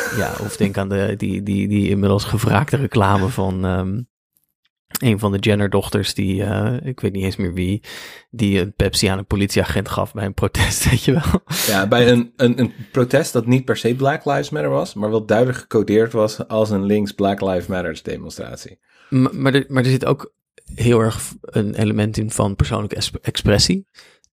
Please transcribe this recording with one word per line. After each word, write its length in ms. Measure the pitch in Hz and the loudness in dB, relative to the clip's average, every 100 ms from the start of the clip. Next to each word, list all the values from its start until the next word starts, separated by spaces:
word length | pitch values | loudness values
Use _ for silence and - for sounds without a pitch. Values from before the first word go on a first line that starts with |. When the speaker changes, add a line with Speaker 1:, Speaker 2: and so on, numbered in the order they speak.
| - 120 | -2 -4
Speaker 1:
Ja, 200 | 82 - | -4 -4
of 160 | 104 - | -8 -2
denk 200 | 98 98 | -2 0
aan 120 | 98 | -2
de, 260 | 98 101 104 | 0 -2 -2
die, 260 | 98 95 | -4 -4
die, 260 | 101 98 101 | -2 -2 0
die 200 | 104 98 | 2 2
inmiddels 360 | 98 98 101 | 2 2 2
gevraagde 520 | - 107 110 107 147 151 | 0 -2 2 2 2 -2
reclame 520 | 127 117 98 101 95 | 0 2 4 2 0
van, 360 | 113 95 92 | -2 -2 -2
ehm, 360 | 92 92 95 107 123 _ _ _ _ _ _ _ _ - | -2 -2 -2 -6 -8 _ _ _ _ _ _ _ _ -2
een 160 | 127 101 | 0 2
van 140 | 104 | 0
de 60 | 98 | 0
Jenner-dochters, 760 | 107 101 101 98 - 104 98 | 0 2 2 0 0 -2 -2
die, 280 | - 98 95 | -4 -2 -2
eh, 420 | 98 101 107 123 135 | -2 -2 -2 -4 -6
ik 140 | 127 | -6
weet 120 | 104 | -4
niet 120 | 98 | -2
eens 120 | 95 95 | -4 -2
meer 180 | 92 | -4
wie, 280 | 87 90 104 - - - - - | -2 -2 -2 -6 -18 -18 -20 -12
die 300 | 117 101 98 | -2 2 2
een 140 | 95 | 0
Pepsi 320 | - 101 - 98 | 0 0 2 0
aan 120 | 95 | 0
een 80 | 101 | -2
politieagent 640 | 101 101 104 90 101 101 | 0 0 0 0 -2 -2
gaf 240 | - 98 | -4 -6
bij 120 | 107 | -6
een 100 | 98 | -6
protest, 500 | - 104 - 92 - | -2 -2 0 0 2
<laughs> 60 | - | 2
weet 120 | 120 | 2
je 80 | - | 2
wel. 300 | 123 - 190 - 156 - | 0 2 -2 -2 -4 0
Speaker 2:
Ja, 200 | 98 101 | 0 2
bij 220 | 120 120 | 4 6
een, 220 | 120 117 - | 4 2 0
een, 220 | 123 120 | 2 2
een 140 | 117 - 113 | -2 -4 -4
protest 400 | 135 123 135 170 | 0 2 2 2
dat 140 | 127 113 | -2 2
niet 180 | 131 | 2
per 120 | 127 107 | 2 -2
se 180 | 113 | 0
Black 300 | 127 135 147 | 0 0 0
Lives 260 | 151 143 143 | -2 -2 -2
Matter 200 | 151 147 | -4 -2
was, 240 | 139 175 | -2 -4
maar 160 | - 107 | -4 -2
wel 160 | 110 107 | -2 2
duidelijk 320 | 107 127 127 | 2 2 -2
gecodeerd 540 | - 113 101 104 113 | -2 0 4 4 4
was 360 | 117 107 - - | 2 0 -2 -4
als 220 | 110 107 | 0 2
een 140 | 101 | 2
links 280 | 101 104 101 | 2 2 0
Black 280 | - 98 98 | 0 0 0
Lives 260 | 95 92 - | 0 -2 -2
Matter 340 | 92 85 76 | -4 -6 -8
demonstratie. 760 | - 78 80 - - - - - _ _ - | -10 -10 -12 -14 -14 -14 -18 -20 _ _ -2
Speaker 1:
M-, 320 | 131 131 131 | 0 0 2
maar 120 | 135 | 2
er, 100 | 139 - | 2 0
maar 160 | 131 | 0
er 60 | 127 | 2
zit 140 | 131 | 2
ook 300 | - 139 - _ _ - - | 2 -2 -4 _ _ -20 -14
heel 260 | - 117 117 | -2 2 4
erg 340 | 113 - - - | 2 -2 -10 -14
een 340 | - - 104 | -6 -2 -2
element 420 | 107 107 107 107 110 | 0 0 0 0 -2
in 140 | 110 | -4
van 260 | - 104 98 | -2 -2 0
persoonlijke 400 | - 104 104 - | 2 0 -2 -6
es-, 140 | - - | -6 -6
expressie 640 | - - 104 104 - 190 - - - _ _ | -8 -2 4 4 4 0 -4 -20 -20 _ _